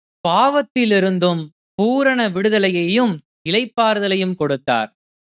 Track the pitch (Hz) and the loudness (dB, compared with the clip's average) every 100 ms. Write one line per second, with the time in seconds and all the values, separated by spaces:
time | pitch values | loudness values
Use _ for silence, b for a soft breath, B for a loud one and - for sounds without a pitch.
0 | _ _ 170 180 262 285 254 254 233 202 | _ _ -2 2 2 0 -2 -2 0 2
1 | 190 185 175 170 156 _ _ - 214 262 | 0 2 0 0 -6 _ _ -4 0 0
2 | 269 254 220 180 208 214 196 180 170 220 | 0 0 -2 -2 0 2 0 0 0 2
3 | 240 160 - _ 156 202 247 - 220 214 | 0 -2 -10 _ -4 -2 -2 -2 0 0
4 | 202 190 185 180 147 139 - 117 110 _ | 0 -2 -2 -2 -2 -2 -2 -2 -2 _
5 | _ _ _ | _ _ _